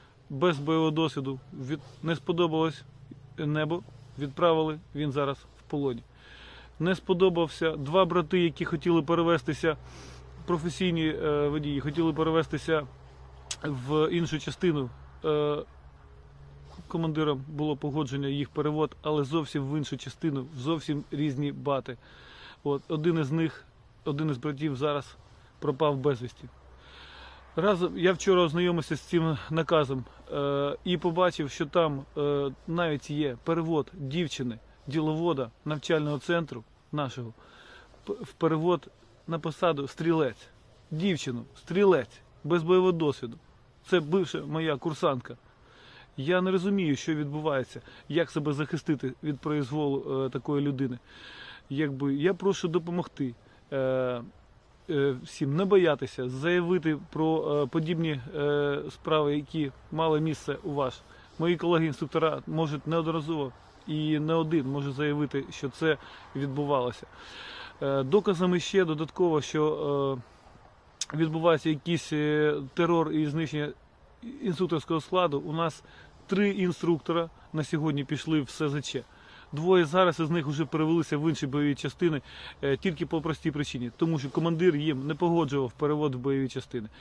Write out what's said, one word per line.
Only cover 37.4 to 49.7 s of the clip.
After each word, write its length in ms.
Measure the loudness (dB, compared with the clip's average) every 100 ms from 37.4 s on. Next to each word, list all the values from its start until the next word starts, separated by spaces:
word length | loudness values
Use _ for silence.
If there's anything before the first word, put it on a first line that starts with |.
| -20 -20 -20 -20 -20 -20
п-, 80 | -10
в 200 | -10 -10
перевод 560 | -2 0 2 2 0 -2 _ -20 -20 -8
на 100 | -6
посаду 500 | -6 0 0 2 -2
стрілець. 600 | -2 2 4 2 -2 -18 -20 -20 -20 -8
Дівчину, 540 | -2 0 0 -2 -6 -8 -16
стрілець, 640 | -4 4 6 6 2 -10 -20 -12
без 180 | 0 0
бойового 300 | 4 4 6
досвіду. 440 | 4 0 0 -6 -12 -20 -20 -20 _ 0
Це 140 | 0
бивша 420 | 2 0 0 -4 -6
моя 300 | -4 -2 -2
курсантка. 600 | -2 0 0 0 -4 -18 _ _ -20 -20 -20 -20 -20 -8
Я 240 | 0 2
не 100 | 2
розумію, 460 | 2 2 0 2 0
що 180 | 0
відбувається, 640 | -2 -2 -4 -2 -2 -4 -10 -18 -20 -4
як 220 | -2 0
себе 220 | -2 -2
захистити 600 | -2 -2 -4 -2 -2 -2 -6
від 180 | -6 -6
произволу, 840 | -2 -2 -2